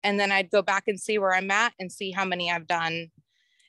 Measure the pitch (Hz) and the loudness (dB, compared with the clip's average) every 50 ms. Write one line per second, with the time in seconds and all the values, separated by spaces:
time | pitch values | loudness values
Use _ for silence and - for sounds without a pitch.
0 | - 202 202 202 202 196 196 196 190 175 - 208 185 202 196 196 - - 208 185 | 0 0 2 2 2 2 2 0 0 2 2 2 4 4 0 0 0 -2 -4 -4
1 | - - 220 214 196 190 185 185 196 196 196 208 226 240 - _ 190 180 - - | -4 -2 -2 0 2 2 2 2 2 2 2 2 2 0 -2 _ -12 -12 -10 -8
2 | 208 190 185 190 196 190 180 175 175 170 175 170 165 - 175 170 165 165 165 170 | -8 -6 -4 -2 -2 -2 -2 -2 -2 -2 -2 -4 -2 -2 -2 -2 0 -2 -4 -6
3 | 165 160 _ - _ _ _ _ _ _ _ _ _ | -8 -12 _ -20 _ _ _ _ _ _ _ _ _